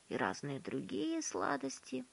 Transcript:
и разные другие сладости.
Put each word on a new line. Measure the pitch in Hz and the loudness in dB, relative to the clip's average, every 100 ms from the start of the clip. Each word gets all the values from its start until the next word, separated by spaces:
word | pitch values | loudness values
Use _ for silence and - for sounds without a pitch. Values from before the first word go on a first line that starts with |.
| - | -2
и | - | 2
разные | 104 - 143 135 | 2 2 -2 -4
другие | - 135 - - 320 330 | -2 -2 0 0 2 0
сладости. | 302 - 92 277 269 - - 254 254 | 0 0 2 2 0 -4 -6 -6 -6